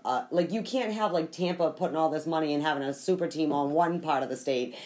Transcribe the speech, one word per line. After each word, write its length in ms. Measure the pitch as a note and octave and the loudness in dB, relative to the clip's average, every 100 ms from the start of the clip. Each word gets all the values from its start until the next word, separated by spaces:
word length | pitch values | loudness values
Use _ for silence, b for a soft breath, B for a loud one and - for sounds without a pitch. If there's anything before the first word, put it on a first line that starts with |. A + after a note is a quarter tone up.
| - | -2
uh, 200 | B2+ B2 | -2 0
like, 220 | E3 E3+ | 0 2
you 100 | A3 | 0
can't 320 | - C4 A3+ | -2 -2 -2
have, 200 | G#3+ G#3+ | 0 0
like, 180 | F3 D#3+ | 0 -2
Tampa 400 | - F3+ F3 D#3+ | -2 -2 2 0
putting 260 | D#3 F3+ D#3 | 0 -2 2
all 120 | D#3+ | 2
this 180 | D3+ D#3 | 0 -2
money 260 | D#3+ D#3 | 0 0
and 80 | D3 | 0
having 220 | D3+ C#3+ | 0 0
a 100 | C#3 | -2
super 320 | C#3 - F3+ E3+ | -4 0 0 0
team 240 | D3+ D#3 | 0 0
on 200 | C#3+ C#3+ | 2 2
one 280 | D3+ E3+ E3+ | 2 2 2
part 220 | D#3+ C#3 | 0 0
of 80 | C3 | 0
the 80 | C3 | -4
state 380 | - B2+ B2 B | -2 0 -2 B